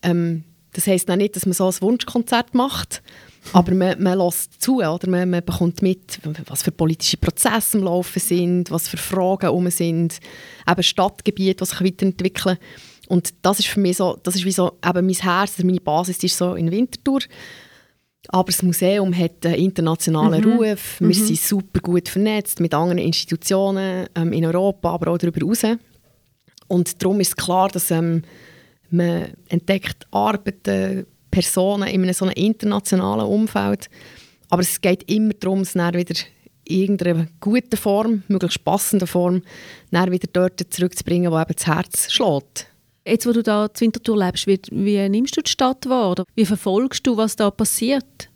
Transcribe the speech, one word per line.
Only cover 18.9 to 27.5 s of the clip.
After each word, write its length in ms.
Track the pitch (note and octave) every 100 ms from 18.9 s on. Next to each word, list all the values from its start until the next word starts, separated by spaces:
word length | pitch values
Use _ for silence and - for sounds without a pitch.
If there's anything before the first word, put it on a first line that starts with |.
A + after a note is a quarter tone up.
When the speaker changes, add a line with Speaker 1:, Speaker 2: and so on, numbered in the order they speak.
| G3+ F#3+ F3+
Speaker 1:
hat 280 | E3+ - E3+
einen 80 |
internationalen 880 | E3+ F#3 F#3+ E3 E3 - D#3 D#3 D#3+
Speaker 2:
Mhm. 80 | A3 A#3+
Speaker 1:
Ruf. 380 | A3 G3+ - -
Wir 60 | F3
Speaker 2:
Mhm. 40 |
Speaker 1:
sind 260 | F3+ G#3+ -
super 400 | - G3+ - -
gut 280 | - F3 F3
vernetzt 520 | F#3+ G#3+ G#3+ G3+ -
mit 140 | E3+
anderen 240 | D3 E3+ F3
Institutionen, 1120 | - D#3+ - E3+ - F#3+ G3 G3 F#3+ F#3 F3+
ähm, 180 | - E3
in 120 | D3
Europa, 460 | E3 E3+ G3 G3 E3+
aber 220 | E3+ E3
auch 60 | E3+
darüber 200 | E3+ E3
hinaus. 220 | E3 A3+ A3 A3+ _ _ _ _ _ _ _ - _
Und 320 | F3+ F3 -
darum 180 | F#3 G3+
ist 80 | F#3
es 80 | -
klar, 320 | E3